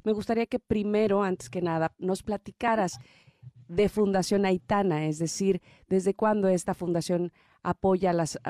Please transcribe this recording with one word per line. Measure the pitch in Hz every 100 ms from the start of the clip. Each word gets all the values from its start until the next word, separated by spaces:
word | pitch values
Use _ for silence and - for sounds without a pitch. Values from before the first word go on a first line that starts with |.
Me | 220
gustaría | 214 - 226 233
que | 254
primero, | - 214 208 208 220 196
antes | 196 185 -
que | 185
nada, | 175 165 160 -
nos | 185 190
platicaras | - 202 - - 233 220 180 - - _ _ _ - - -
de | 175 202
Fundación | 214 202 190 175 202 196
Aitana, | 180 - 202 196 151 156
es | 151
decir, | 165 - 196 180 - - _
¿desde | 190 190
cuándo | 196 214 214 190
esta | 180 -
fundación | 175 175 170 - 175 175 - _ _
apoya | 180 - 190 185 185
a |
las | 170 156 -